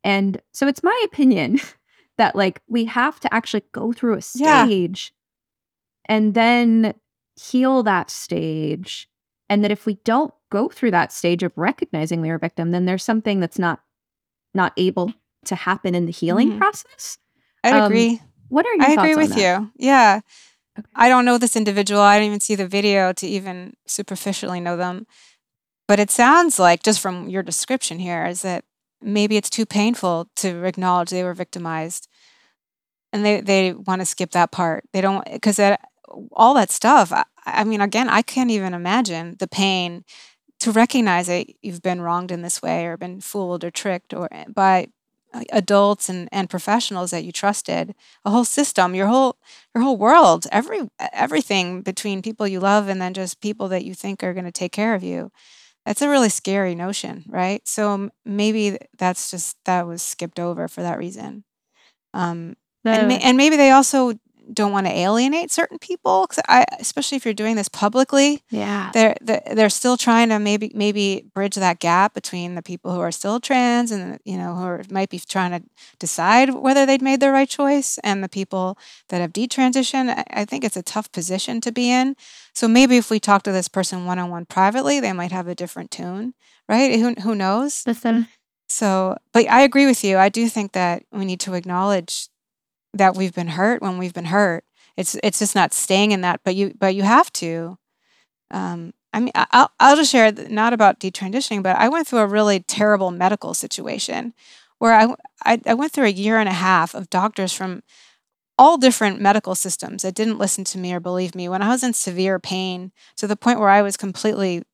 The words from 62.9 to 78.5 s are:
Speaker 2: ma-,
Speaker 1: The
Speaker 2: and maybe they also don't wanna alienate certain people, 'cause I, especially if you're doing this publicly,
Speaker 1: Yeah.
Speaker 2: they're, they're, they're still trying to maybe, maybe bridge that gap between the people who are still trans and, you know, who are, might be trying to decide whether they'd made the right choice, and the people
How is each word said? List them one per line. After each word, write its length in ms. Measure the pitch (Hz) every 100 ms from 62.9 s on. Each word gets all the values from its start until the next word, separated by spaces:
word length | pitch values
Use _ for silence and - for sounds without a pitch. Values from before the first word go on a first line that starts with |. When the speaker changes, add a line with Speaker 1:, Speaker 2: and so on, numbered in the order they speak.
| 220 240
Speaker 2:
ma-, 60 | 254
Speaker 1:
The 100 | 254
Speaker 2:
and 120 | 254
maybe 200 | 294 302
they 140 | 277
also 420 | 269 262 269 254 220 _ _ -
don't 220 | 220 208
wanna 160 | 202 190
alienate 640 | - 180 226 262 311 349
certain 280 | - - 330
people, 480 | - 359 - 381 381
'cause 120 | - -
I, 160 | 247 - -
especially 360 | 226 - 277 269
if 80 |
you're 100 | 233
doing 220 | 208 214 226
this 140 | 196
publicly, 760 | - 208 254 269 277 285 294 _
Speaker 1:
Yeah. 400 | 220 202 202 190
Speaker 2:
they're, 220 | 220 220 -
they're, 200 | 226 220 - 214
they're 140 | 214
still 260 | - 247 247
trying 320 | - 226 233
to 80 | 214
maybe, 320 | 208 208 214 214
maybe 500 | 208 208 196 190 -
bridge 220 | - 196 196
that 240 | 185 170
gap 340 | 170 175 202
between 420 | - - 180 175 175
the 60 |
people 320 | 160 175 180
who 60 | 180
are 120 | 170
still 280 | 165 196 233
trans 500 | - 254 247 240 240
and, 300 | 208 180 - -
you 120 | 190
know, 160 | 175 175
who 80 | 180
are, 180 | 175 190
might 180 | 190 196
be 100 | 175
trying 320 | - 196 180
to 140 | 175 - _ - _
decide 560 | 175 - 175 233 262
whether 320 | 254 262 277 269
they'd 160 | 269
made 200 | 262 269
the 100 | 277
right 160 | 269 269
choice, 500 | - 277 285 269 -
and 180 | 208 196
the 60 | 190
people 500 | 196 190